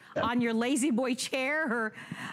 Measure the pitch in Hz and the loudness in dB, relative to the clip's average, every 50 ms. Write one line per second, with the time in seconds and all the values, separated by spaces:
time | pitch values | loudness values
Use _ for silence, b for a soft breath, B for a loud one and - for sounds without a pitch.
0 | B B B - - 226 240 247 240 233 220 220 233 247 294 254 247 311 233 226 | B B B -2 -2 0 2 2 2 2 2 2 2 2 2 2 2 2 2 2
1 | 262 240 254 247 - - - 269 262 269 294 311 320 262 226 240 220 214 B B | 2 2 0 -2 -2 -2 -2 -2 0 0 0 0 0 0 0 0 -2 -2 B B
2 | B B B B B B | B B B B B B